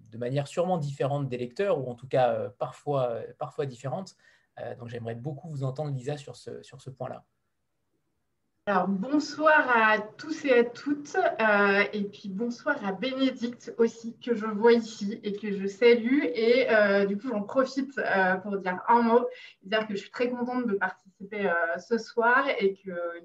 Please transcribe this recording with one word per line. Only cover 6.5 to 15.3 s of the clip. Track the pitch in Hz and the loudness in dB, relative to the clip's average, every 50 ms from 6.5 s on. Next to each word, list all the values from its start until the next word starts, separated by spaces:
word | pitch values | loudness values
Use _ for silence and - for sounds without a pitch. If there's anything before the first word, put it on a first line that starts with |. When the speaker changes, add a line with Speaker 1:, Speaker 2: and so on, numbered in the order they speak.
| 123 117 - | -14 -14 -16
Speaker 1:
sur | - - 139 - | -18 -20 -20 -18
ce | 139 | -18
point-là. | 135 - 127 123 120 117 _ _ _ _ _ _ _ _ _ _ _ _ _ _ _ _ _ _ _ _ _ _ _ _ _ _ _ _ - | -12 -10 -10 -10 -10 -12 _ _ _ _ _ _ _ _ _ _ _ _ _ _ _ _ _ _ _ _ _ _ _ _ _ _ _ _ -4
Speaker 2:
Alors, | 202 202 185 180 190 | 0 0 2 2 0
bonsoir | 196 185 214 262 294 302 277 - - 285 311 311 311 302 262 254 | -2 -4 -2 0 0 0 0 -2 -4 2 4 6 6 6 6 4
à | 247 233 220 220 214 208 | 4 4 6 4 4 2
tous | 208 - - - - 302 311 - - | 0 -6 -12 -14 -10 -8 -8 -4 2
et | 285 247 240 | 4 6 6
à | 233 | 6
toutes, | 240 - - - 277 294 - - - - | 4 0 -8 -4 -4 -4 -4 -4 -4 -2
euh, | 381 349 - - - 220 214 208 202 202 202 196 202 202 - - | 2 2 2 2 2 2 4 6 6 6 4 4 4 2 2 0
et | 214 202 | -4 -6
puis | 202 - - - 196 | -6 -8 -12 -12 -10
bonsoir | 185 190 240 240 240 - - 302 285 247 202 | -6 -4 -4 -4 -6 -6 -2 -4 -2 -2 -2
à | 190 180 | -6 -4
Bénédicte | 175 220 262 262 262 269 262 - 208 226 240 240 - - 233 - | -4 -4 -4 -2 0 0 0 0 -2 -6 -8 -8 -8 -14 -10 0
aussi, | - 233 233 - - - 233 233 _ - | 2 2 2 0 -4 -14 -14 -14 _ -4
que | 247 240 | -4 -4
je | 208 214 | -2 -2
vois | 220 214 202 226 240 233 | -6 -4 4 6 6 6
ici | 240 226 - - - 202 202 233 - - | 6 4 -2 -8 -6 -6 -6 -6 -6 -6
et | 208 | -6